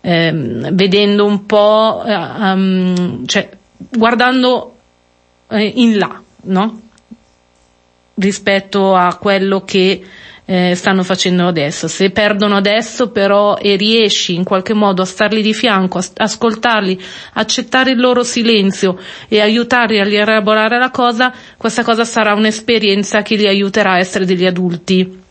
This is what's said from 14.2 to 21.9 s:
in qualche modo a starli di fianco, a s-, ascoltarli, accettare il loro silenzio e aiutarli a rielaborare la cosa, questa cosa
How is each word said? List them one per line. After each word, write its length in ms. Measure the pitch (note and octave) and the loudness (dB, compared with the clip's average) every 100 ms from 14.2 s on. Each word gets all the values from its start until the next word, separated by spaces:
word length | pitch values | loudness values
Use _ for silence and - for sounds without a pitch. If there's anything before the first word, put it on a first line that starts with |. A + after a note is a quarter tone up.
| - E3+ | -2 -4
in 80 | |
qualche 300 | F#3 F#3+ F#3+ | -2 -2 -2
modo 280 | G#3 G#3 F#3 | 0 2 0
a 40 | F#3 | -4
starli 360 | - G#3 A3 | -2 0 0
di 120 | G#3+ | 0
fianco, 460 | A3 B3 G3 F#3 F3+ | 0 0 0 0 -4
a 20 | |
s-, 100 | F#3 - | -8 -4
ascoltarli, 840 | A3 - A#3 A3 A#3+ A3 F#3+ F#3 - - - | -4 0 -2 0 0 0 -2 -4 -8 -18 -10
accettare 580 | - A3 - A#3+ C4 C4 | -6 -4 -4 -2 0 2
il 80 | B3 | 2
loro 240 | B3+ B3 | 2 2
silenzio 760 | A#3+ A#3+ A3+ A3 G3 F#3+ F#3+ F3+ - - - | 0 -2 2 2 2 0 -2 -2 -12 -20 -2
e 100 | G#3+ | 2
aiutarli 600 | G#3 A3+ A#3+ B3+ A3+ G#3 | 2 0 0 0 2 0
a 40 | |
rielaborare 760 | G3+ G#3 G#3 A3 G3+ G#3+ A3 A#3+ | 0 0 2 2 2 0 2 0
la 140 | B3+ | -2
cosa, 420 | B3+ A#3+ A#3 B3+ B3 - - | 0 0 0 -2 -2 -20 -6
questa 280 | A3+ A3+ | -4 -2
cosa 200 | A#3 | 0